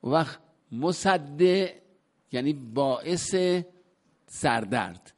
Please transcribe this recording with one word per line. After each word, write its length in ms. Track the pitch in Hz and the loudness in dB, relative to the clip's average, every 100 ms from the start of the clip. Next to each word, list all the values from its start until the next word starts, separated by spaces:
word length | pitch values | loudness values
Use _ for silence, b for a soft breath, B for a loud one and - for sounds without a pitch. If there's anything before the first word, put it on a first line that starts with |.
و 60 | 117 | 0
وقت 300 | 151 151 - _ _ _ | 0 0 -6 _ _ _
مصدع 1000 | 117 156 175 196 185 143 143 180 180 190 - _ _ _ _ _ | -4 -2 0 2 0 -2 2 4 4 0 -6 _ _ _ _ _
یعنی 200 | 127 135 | -2 -2
باعث 840 | 147 120 113 139 123 156 175 - 190 180 180 175 _ _ _ _ _ _ | -2 -4 0 0 0 -2 -4 0 0 2 2 -2 _ _ _ _ _ _
سردرد 840 | - 147 117 107 120 92 87 - | -2 0 0 0 -2 -4 -8 -20